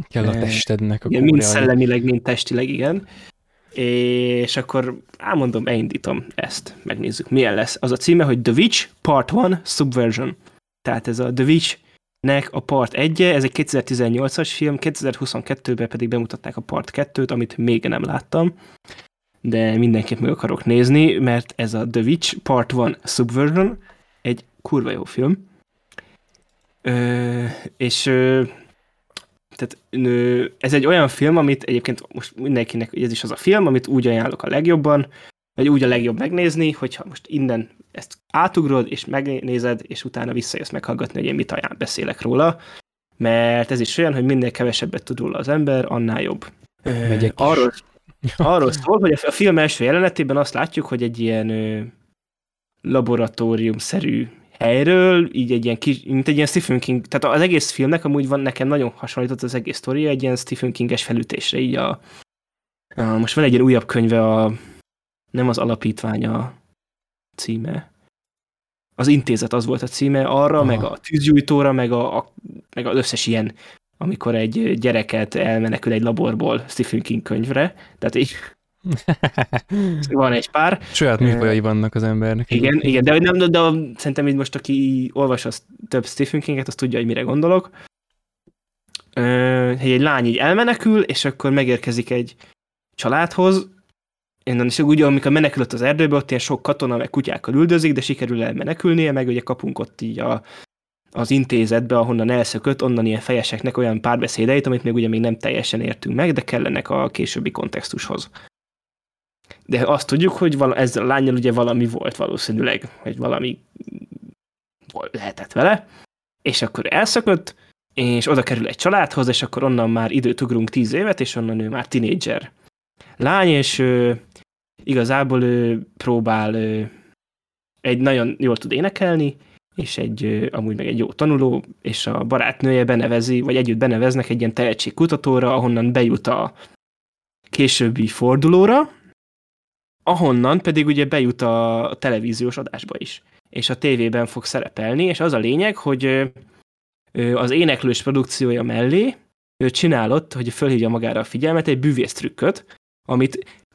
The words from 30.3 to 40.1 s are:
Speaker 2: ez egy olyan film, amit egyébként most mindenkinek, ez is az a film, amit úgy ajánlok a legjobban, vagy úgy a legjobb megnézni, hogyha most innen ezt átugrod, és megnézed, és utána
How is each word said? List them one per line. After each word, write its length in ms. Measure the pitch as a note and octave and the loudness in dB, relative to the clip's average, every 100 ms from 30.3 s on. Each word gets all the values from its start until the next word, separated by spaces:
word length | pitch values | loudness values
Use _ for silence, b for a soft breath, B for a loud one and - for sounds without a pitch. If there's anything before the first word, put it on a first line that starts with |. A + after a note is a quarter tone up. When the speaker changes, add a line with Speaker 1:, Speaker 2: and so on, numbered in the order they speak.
| B2 B2 - | 0 -2 -4
Speaker 2:
ez 140 | C3 | 0
egy 140 | D3 C#3 | 2 4
olyan 220 | F3+ C#3+ | 4 4
film, 280 | - C#3+ E3 | 2 2 4
amit 260 | C#3+ C3+ | 2 0
egyébként 520 | - A#2+ B2 A#2+ - | 0 -2 -2 -6 -8
most 220 | - - - | -16 -14 -8
mindenkinek, 600 | C3 B2+ A2+ A#2 A2+ - | -2 0 0 -4 -6 -4
ez 140 | B2 | -4
is 120 | A2+ | -4
az 80 | A#2 | -8
a 60 | - | -4
film, 300 | - G#3 F3 | 2 4 4
amit 200 | C3 - | 2 2
úgy 200 | C3+ A#2+ | 2 2
ajánlok 360 | A2+ A#2 - | 2 0 -4
a 60 | - | -4
legjobban, 580 | C#3 E3 E3+ D3 D3 C#3+ B B _ _ | 0 4 4 4 2 0 B B _ _
vagy 140 | - C#3 | 0 4
úgy 140 | C#3+ | 4
a 60 | C3 | 4
legjobb 300 | B2 A#2+ A2 | 2 0 -2
megnézni, 520 | - F3 F3 D#3 D#3+ | -2 0 0 2 0
hogyha 340 | D3 C3 - G3+ | -2 -8 -10 -16
most 180 | C#3 - | -18 -8
innen 440 | D3 C3+ A#2 A2+ _ - | -2 0 -2 -4 _ -20
ezt 240 | - - - _ | -20 -20 -20 _
átugrod, 540 | D3 F3+ F3+ D3 C3+ A#2 | 0 0 2 2 2 0
és 140 | - | -4
megnézed, 760 | - C#3 C#3 C3 B2+ B2 A#2+ A#2 | -6 -4 -4 -6 -4 -2 -2 -4
és 220 | - - | -8 -12
utána 280 | B2+ | -12